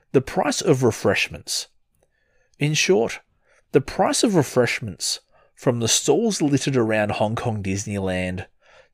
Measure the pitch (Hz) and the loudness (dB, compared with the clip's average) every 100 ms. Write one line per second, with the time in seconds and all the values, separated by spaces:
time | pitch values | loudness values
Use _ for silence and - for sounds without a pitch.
0 | _ 135 - - - - - 135 123 - | _ 0 0 -2 -2 -2 2 4 4 2
1 | - 95 - 78 - - - _ _ _ | 0 0 -2 -6 -8 -8 -8 _ _ _
2 | _ _ _ _ _ - 147 156 - 196 | _ _ _ _ _ -4 -2 0 2 2
3 | 226 - _ _ _ _ _ 147 - - | 0 -6 _ _ _ _ _ 0 0 -2
4 | 220 285 240 185 135 - 117 - 107 87 | 0 2 2 2 2 2 0 0 -8 -8
5 | - - _ _ _ _ 143 120 113 - | -8 -8 _ _ _ _ -2 0 0 0
6 | - 147 226 185 151 139 - 135 110 107 | 2 2 2 0 2 2 0 0 2 2
7 | 104 101 107 113 120 107 98 98 101 101 | 0 0 -2 -2 -4 -4 -4 -4 -4 -4
8 | 95 92 92 92 - _ _ - _ | -4 -2 -4 -6 -12 _ _ -20 _